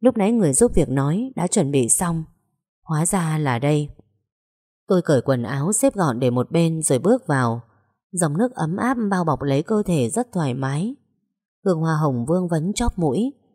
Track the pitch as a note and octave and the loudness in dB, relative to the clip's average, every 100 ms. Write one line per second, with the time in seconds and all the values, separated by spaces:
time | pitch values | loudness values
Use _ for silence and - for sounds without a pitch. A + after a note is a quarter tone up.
0 | A#3+ A#3 G3+ A#3+ E3 - A#3+ A3 B2+ C3+ | 0 2 2 4 2 4 4 4 2 2
1 | C#3 F3+ C4 - F3 G#3+ C#3 C#3+ A2+ - | 0 -2 -4 -4 -2 0 2 2 2 0
2 | F3 E3 D#3+ _ _ _ _ _ - D3+ | 0 -4 -6 _ _ _ _ _ -4 -2
3 | E3 G3 D#3+ D#3 C#3+ A#2 C#3+ D3+ D3 - | 0 0 -2 -2 -2 0 0 0 -2 -10
4 | _ _ _ _ _ _ _ _ - F#3 | _ _ _ _ _ _ _ _ -2 0
5 | E3+ C3+ - B2+ A2+ C#3 D#3 G#3+ C4+ G3+ | 2 0 2 -2 -2 -4 -2 0 0 2
6 | D#3+ A#2 B2+ B2 A#2+ E3+ E3 D#3+ D#3 C3 | 0 0 0 0 0 0 0 0 0 0
7 | F3 B3 - C3+ A#2+ A#2 - _ _ _ | 2 0 0 0 0 -2 -8 _ _ _
8 | _ F3+ E3 D3+ B3 A#3 D#3 F#3+ B3 B3 | _ -4 -2 0 -2 -2 -4 -2 -2 -2
9 | G#3 F#3 E3 C3+ C#3+ C3+ E3 G#3+ G#3 D#3+ | -2 0 0 -2 0 0 0 -2 0 0
10 | A#2 A3+ B3 F3+ C#3+ C3 C3+ C#3+ G#3+ C#4+ | 0 -2 -4 -2 -2 -2 -4 -4 -4 -8
11 | _ _ _ _ _ _ G3 D#3+ D#3+ D3+ | _ _ _ _ _ _ -2 0 0 0
12 | D3+ B2 A#2+ F3+ F3 E3 F3 G#3 A#3+ - | 0 0 0 -2 0 -2 -2 -2 -2 0
13 | D#3+ C3 B3+ - _ | 0 0 -2 -4 _